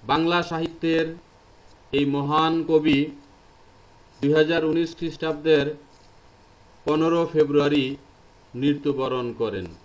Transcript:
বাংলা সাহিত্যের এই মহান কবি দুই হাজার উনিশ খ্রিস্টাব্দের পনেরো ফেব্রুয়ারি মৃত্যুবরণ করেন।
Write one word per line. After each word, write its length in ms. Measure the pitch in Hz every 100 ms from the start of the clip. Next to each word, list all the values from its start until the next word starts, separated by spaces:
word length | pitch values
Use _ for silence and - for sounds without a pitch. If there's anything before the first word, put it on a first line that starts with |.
বাংলা 360 | - 147 165 175
সাহিত্যের 640 | 165 160 170 - 165 160 160 170 - - _ - - - -
এই 120 | 139
মহান 500 | 143 143 143 151 160 165 151
কবি 300 | 160 156 139 151 - - - - - - - - - - -
দুই 120 | 143
হাজার 300 | 156 156 165
উনিশ 260 | 156 160 165 -
খ্রিস্টাব্দের 680 | 165 139 160 151 156 151 139 147 - - - - - - - - - -
পনেরো 360 | - 156 165 170 165
ফেব্রুয়ারি 640 | 156 147 143 143 147 131 139 - - - - -
মৃত্যুবরণ 720 | 120 139 147 143 127 131 127 120
করেন। 340 | 104 113 101 90 82